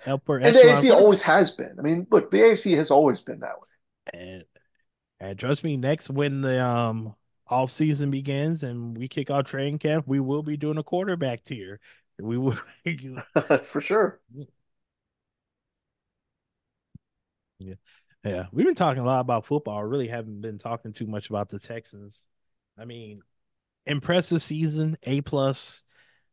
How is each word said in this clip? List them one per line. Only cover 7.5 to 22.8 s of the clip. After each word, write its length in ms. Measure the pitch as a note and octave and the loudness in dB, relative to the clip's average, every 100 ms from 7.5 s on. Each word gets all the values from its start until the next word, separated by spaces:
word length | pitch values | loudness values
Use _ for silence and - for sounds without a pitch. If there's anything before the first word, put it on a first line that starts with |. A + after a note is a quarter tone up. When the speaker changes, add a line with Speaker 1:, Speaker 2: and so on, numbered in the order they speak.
| B2 C3 | -2 -2
Speaker 1:
season 400 | - D#3 C#3+ C#3+ | -2 -2 0 -2
begins 540 | C3+ C3+ C#3 D3+ E3 | -4 -4 -4 -2 -4
and 340 | C3+ A#2+ A#2 A#2 | -6 -10 -10 -10
we 100 | B2+ | -10
kick 220 | - C3+ | -8 -4
off 160 | C#3+ C3 | -2 -2
training 320 | C3+ C#3 D3+ | -4 -4 -2
camp, 300 | D#3 D#3 C3+ | -2 -2 0
we 120 | C#3 | -2
will 220 | C3 D3 | 0 -2
be 160 | D3+ D3+ | -4 -6
doing 200 | D3+ D#3 | -4 -4
a 60 | |
quarterback 600 | C#3+ F3+ G3 F3 C3+ A#2 | -4 -4 -2 -2 -4 -6
tier. 360 | - B2 F#2+ G2+ _ _ _ - | -10 -14 -12 -18 _ _ _ -12
We 180 | A2 A#2+ | -6 -2
will 200 | C3 G#2+ - _ E3+ | -2 -2 -8 _ -10
<laughs> 0 | |
Speaker 2:
<laughs> 800 | D3+ C3 B2+ - D#3 - C#3+ - | -10 -12 -16 -4 -2 2 0 0
For 160 | D3 | -8
sure. 380 | - G#3+ F#3 - _ B2+ C#3+ _ _ _ _ _ _ _ _ _ _ _ _ _ _ _ _ _ _ _ _ _ _ _ _ - _ _ _ _ _ - | -2 0 0 -2 _ -20 -20 _ _ _ _ _ _ _ _ _ _ _ _ _ _ _ _ _ _ _ _ _ _ _ _ -20 _ _ _ _ _ -20
Speaker 1:
Yeah. 160 | F#2+ F#2 _ _ _ _ | -18 -18 _ _ _ _
Yeah. 220 | G#2+ F2+ F#2 | -8 -8 -6
We've 140 | A#2 D#4 | 0 0
been 80 | |
talking 300 | E4 E3+ C3 | 2 0 0
a 20 | B2 | 0
lot 140 | C3 | 0
about 260 | B2 A#2 - | 0 -2 -2
football. 380 | D3 A2+ G#2 | -4 -4 -8
Really 240 | G#2 C#3 A#2 | -4 -4 -6
haven't 340 | A#2+ A2 G#2 | -8 -10 -12
been 160 | A2 G#2 | -12 -10
talking 360 | A#2 A#2 A2+ | -10 -10 -10
too 140 | G#2 A2 | -12 -8
much 220 | G#2+ - | -8 -6
about 200 | G#2 G2+ | -6 -6
the 100 | G2+ | -10
Texans. 680 | - A#2 - G#2 G2+ - _ _ _ _ _ | -12 -16 -16 -20 -20 -20 _ _ _ _ _
I 80 | - | -20